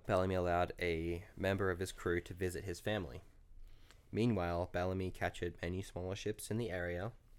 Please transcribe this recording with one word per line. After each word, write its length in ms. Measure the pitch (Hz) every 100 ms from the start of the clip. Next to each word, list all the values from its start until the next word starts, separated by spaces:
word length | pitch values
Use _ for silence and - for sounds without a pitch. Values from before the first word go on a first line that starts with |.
| -
Bellamy 300 | 95 95 92
allowed 360 | 90 87 87 -
a 440 | 87 82 82 85 - -
member 340 | 95 98 95
of 100 | 87
his 100 | 95
crew 280 | - - 87
to 100 | -
visit 300 | 87 92 80
his 140 | 95 85
family. 420 | - 107 80 78 - - - - - - - - -
Meanwhile, 580 | 98 120 101 87 85 92
Bellamy 380 | 87 92 92 92
captured 440 | - 90 - 87 -
many 220 | 87 90
smaller 320 | 95 90 92
ships 360 | 98 104 107 -
in 60 | 107
the 120 | 117
area. 400 | 90 87 87 104 - -